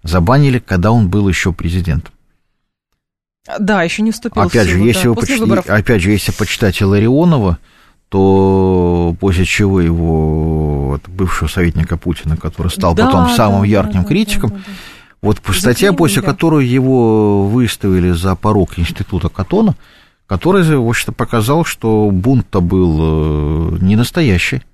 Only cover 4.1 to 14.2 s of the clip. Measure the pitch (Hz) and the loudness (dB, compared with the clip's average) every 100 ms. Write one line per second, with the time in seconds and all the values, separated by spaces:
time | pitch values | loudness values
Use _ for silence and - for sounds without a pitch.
4.1 | 220 233 - 202 117 92 87 110 113 123 | -4 -6 -2 0 2 2 2 2 2 0
5.1 | 110 233 269 226 - - 104 101 113 90 | 0 -2 -2 0 0 0 -2 2 0 2
6.1 | 104 - - 104 - 104 - 98 101 113 | 0 -2 -4 -6 -2 -2 0 0 2 2
7.1 | 135 175 147 98 82 _ _ _ _ _ | 2 2 2 0 -2 _ _ _ _ _
8.1 | 98 98 98 95 95 95 92 87 87 85 | 0 4 4 4 2 2 2 2 0 0
9.1 | 85 98 85 87 - 101 95 82 85 82 | 0 0 0 0 0 2 2 2 0 0
10.1 | 80 78 78 80 78 76 73 67 71 - | 0 0 0 -2 -2 -2 -2 -4 -6 -8
11.1 | 90 92 - 78 - 85 80 78 85 90 | -6 -4 -2 -4 -2 -2 -2 -4 -4 -6
12.1 | 82 - 80 80 - 90 - 190 190 247 | -6 -4 -4 -6 -6 -6 -2 0 2 2
13.1 | 262 - 240 107 98 101 104 107 98 85 | 2 2 2 2 2 2 0 0 -2 0
14.1 | 180 | -2